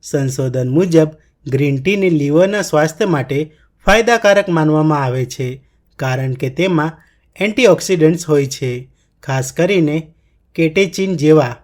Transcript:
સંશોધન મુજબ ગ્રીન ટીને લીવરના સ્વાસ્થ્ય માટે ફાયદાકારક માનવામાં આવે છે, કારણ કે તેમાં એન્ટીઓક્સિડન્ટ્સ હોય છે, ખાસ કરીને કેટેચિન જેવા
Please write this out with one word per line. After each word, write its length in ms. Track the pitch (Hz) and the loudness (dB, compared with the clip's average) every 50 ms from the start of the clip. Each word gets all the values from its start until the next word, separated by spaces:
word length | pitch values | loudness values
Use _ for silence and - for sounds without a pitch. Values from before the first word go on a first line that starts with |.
| _ | _
સંશોધન 640 | - - 147 135 131 131 - 139 131 123 131 127 127 | -4 -4 -2 -2 -2 -4 -4 -4 -4 -2 -4 -4 -2
મુજબ 400 | 127 156 185 190 165 160 156 156 156 - _ _ _ _ _ | 0 0 0 4 4 2 2 2 -2 -12 _ _ _ _ _
ગ્રીન 360 | - 127 131 139 147 139 135 131 | -4 -2 -2 0 0 -2 -2 -2
ટીને 280 | 180 202 202 196 185 | -2 -2 0 0 0
લીવરના 520 | 170 151 143 143 147 160 180 190 208 208 - | 0 0 0 0 2 2 2 2 0 -4 -4
સ્વાસ્થ્ય 440 | - - 151 151 160 156 - 226 | -2 0 0 0 0 -2 -4 -2
માટે 460 | 196 170 143 127 131 139 139 156 151 _ _ _ _ _ _ _ | -2 0 -2 -2 -4 -4 -6 -6 -6 _ _ _ _ _ _ _
ફાયદાકારક 640 | - 196 220 233 226 240 233 233 208 202 196 196 190 | 2 2 4 4 2 2 4 4 4 4 4 2 0
માનવામાં 560 | 175 165 156 156 151 156 156 156 151 147 139 | 0 0 2 2 2 2 2 2 2 0 0
આવે 200 | 127 123 131 127 | -2 -2 -4 -4
છે, 380 | 123 - - 135 127 127 135 _ _ _ _ _ _ _ _ | -6 -6 -10 -8 -10 -10 -12 _ _ _ _ _ _ _ _
કારણ 360 | 139 131 127 127 131 135 131 | -6 -4 -4 -4 -4 -6 -6
કે 160 | 127 - - | -4 -6 -8
તેમાં 400 | 131 - 170 190 180 156 151 160 160 - _ _ _ _ _ _ _ - | -4 -2 -2 0 0 0 -2 -2 -6 -10 _ _ _ _ _ _ _ -6
એન્ટીઓક્સિડન્ટ્સ 880 | 185 214 214 277 254 214 175 156 - - 190 170 156 156 175 165 - - | -4 -4 0 2 4 4 4 4 2 -4 0 2 2 2 2 0 -2 0
હોય 180 | 151 147 139 | 0 0 0
છે, 440 | 131 131 - - 127 123 123 131 _ _ _ _ _ _ _ - | 0 -4 -8 -8 -6 -6 -8 -12 _ _ _ _ _ _ _ -10
ખાસ 300 | - 135 131 127 - - | -6 -4 -4 -4 -6 -4
કરીને 640 | - 165 180 208 185 151 147 147 160 156 156 _ _ _ _ _ _ _ _ _ | -2 0 0 2 0 0 0 -2 -4 -6 -8 _ _ _ _ _ _ _ _ _
કેટેચિન 600 | - 165 160 156 185 196 185 175 - 190 190 185 | -2 -2 0 2 0 0 0 0 -4 -4 -4 -2
જેવા 400 | 160 139 156 156 156 139 120 120 - | 0 4 4 4 4 4 0 -4 -12